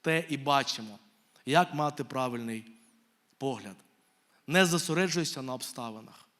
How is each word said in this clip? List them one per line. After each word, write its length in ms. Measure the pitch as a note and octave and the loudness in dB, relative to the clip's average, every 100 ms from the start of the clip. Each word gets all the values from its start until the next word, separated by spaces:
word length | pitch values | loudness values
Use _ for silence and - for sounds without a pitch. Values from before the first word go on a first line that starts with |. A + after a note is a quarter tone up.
те 240 | E3 D#3+ E3 | 2 0 0
і 80 | C#3+ | -4
бачимо. 600 | C#3 C#3 B2+ - A2 G#2 _ _ _ _ - | 2 2 2 -6 -10 -16 _ _ _ _ 2
Як 280 | D3+ F3 | 4 4
мати 300 | D3 D3 C#3+ | 0 -2 -2
правильний 600 | B2 C3 B2+ A#2+ A2+ A2+ A2+ - _ _ _ _ _ _ | -6 -4 -4 -4 -8 -10 -12 -20 _ _ _ _ _ _
погляд. 380 | C3+ A#2 G2+ F#2+ _ _ _ _ _ _ - | -6 -6 -10 -16 _ _ _ _ _ _ 2
Не 180 | F3 F#3 | 6 6
зосереджуйся 760 | E3+ - D#3+ F#3 E3 D#3 C#3+ | 4 2 0 2 0 -2 -4
на 120 | C3 | -8
обставинах. 760 | B2+ - - A#2 A2 A2 - - _ | -8 -10 -8 -10 -12 -18 -20 -20 _